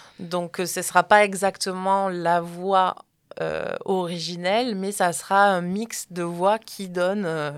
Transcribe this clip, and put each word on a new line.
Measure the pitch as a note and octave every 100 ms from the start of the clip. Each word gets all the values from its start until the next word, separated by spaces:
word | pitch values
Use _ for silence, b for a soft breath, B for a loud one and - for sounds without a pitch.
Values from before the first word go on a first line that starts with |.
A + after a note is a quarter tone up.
| B -
Donc, | F3 F3+ E3+ -
euh, | F3
ce | F3+
sera | E3+ F3+
pas | F3 G#3
exactement | G#3 F#3+ F#3+ - G3 F#3 F#3+ G3 G3
la | F3 E3+ F3
voix, | E3+ F3 F#3+ F#3+ F3+ - - _ _ -
euh, | D#3+ D#2+ - -
originelle, | - F#3+ E3+ F3 D#3+ F3 F3+ A3 B3+ F#3+
mais | F#3+
ça | G3+ F3+
sera | E3+ - G3 G3+
un | F#3
mix | F3 G3 A3+ - -
de | F3
voix | E3+ F3 F#3+ A3
qui | - - F#3+
donne, | F3+ F3+ G#3 F3
euh, | D#3+ D3